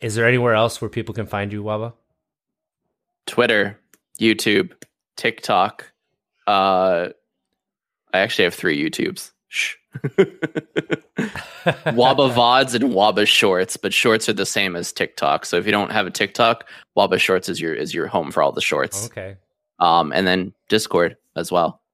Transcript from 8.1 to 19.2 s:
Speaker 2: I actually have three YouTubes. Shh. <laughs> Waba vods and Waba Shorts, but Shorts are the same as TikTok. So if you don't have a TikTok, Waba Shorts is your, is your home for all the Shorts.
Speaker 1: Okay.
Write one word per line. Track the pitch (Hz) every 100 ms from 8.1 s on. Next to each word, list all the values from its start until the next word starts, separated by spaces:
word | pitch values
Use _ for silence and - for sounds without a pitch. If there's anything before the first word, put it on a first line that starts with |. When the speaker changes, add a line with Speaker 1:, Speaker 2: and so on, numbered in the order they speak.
Speaker 2:
I | 92
actually | 104 - 90
have | -
three | 92 73
YouTubes. | 78 - - - - _ _
Shh. | - - - _
<laughs> | 139 139 - 190 - 160 156 - - - - - - 220 - - - - - -
Waba | 117 123 135 135
vods | 120 120 127 135 117
and | 131
Waba | 95 104 107 107
Shorts, | - 110 92 92 -
but | 101
Shorts | - 120 110 -
are |
the | 101 98
same | - 95 87
as | -
TikTok. | - 82 - 71 73 -
So | 87
if | 104
you |
don't | 104 101
have | 110 95
a |
TikTok, | - 101 - 117 117 - - - -
Waba | 98 92
Shorts | - 92 -
is | 85
your, | 82
is | 65 78
your | 85 78
home | 98 73
for | 76
all | 71
the | -
Shorts. | - 73 65 - 113
Speaker 1:
Okay. | -